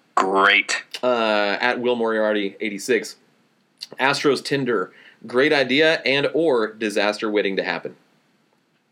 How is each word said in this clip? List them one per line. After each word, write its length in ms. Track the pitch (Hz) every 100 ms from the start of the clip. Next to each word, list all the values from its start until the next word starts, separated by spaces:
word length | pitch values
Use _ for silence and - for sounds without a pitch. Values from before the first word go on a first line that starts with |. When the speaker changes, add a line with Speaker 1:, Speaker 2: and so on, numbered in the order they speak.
| _ -
Speaker 1:
Great. 680 | - 196 196 - - - - -
Speaker 2:
Uh, 540 | 127 120 113 104 101 98
at 200 | 120 123
Will 160 | 120 120
Moriarty 600 | 113 110 107 104 98 -
eighty-six. 560 | 107 98 - 113 - - _ _ _ _ _ _ - -
Astros 440 | 131 139 147 123
Tinder, 500 | - 139 127 107 90 - - _ 113
great 240 | 123 147
idea 500 | 147 127 131 160 160 120
and 220 | 139 139
or 380 | 147 165 123 107
disaster 580 | - 113 104 101 107 110
waiting 260 | 104 98 95
to 60 |
happen. 320 | 90 85 - - _ _ _ _ _ _ _ _ _